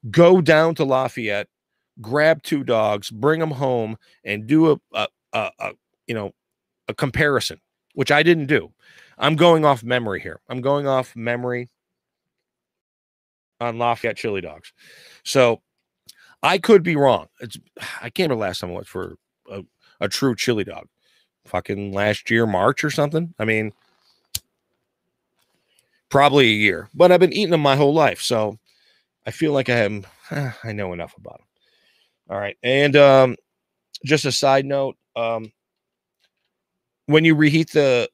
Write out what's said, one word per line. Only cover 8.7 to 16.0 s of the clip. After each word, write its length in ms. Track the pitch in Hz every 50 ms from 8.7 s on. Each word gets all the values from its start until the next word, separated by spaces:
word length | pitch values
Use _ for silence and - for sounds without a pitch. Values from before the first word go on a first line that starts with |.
| _ _ _ _ _ - _ _ _ -
I'm 180 | - 147 160
going 280 | 147 170 175 165 160 151
off 180 | 147 135 117
memory 380 | 110 120 127 123 120 107 95 87
here. 200 | - 82 80 - _ _
I'm 120 | 120 131
going 260 | 127 139 143 143 143
off 300 | 139 135 131 127 - _
memory 520 | 120 113 120 120 120 123 123 123 120 123 123 _ _ _ _ _ _ _ _ _ _ _ _ _ _ _ _ _ _ _ _ _ _ _ _ _ _ _ _ _ _ _ _ _ _ _ _ _ _
on 180 | 120 120 113 117
Lafayette 380 | 120 120 117 - - 117 104
chili 240 | - - 113 101 95
dogs. 320 | 87 82 76 80 _ - _ _ _ - - - - - - _ _
So 380 | - - 135 127 120 113 - _ _ _ _ _ _ _ _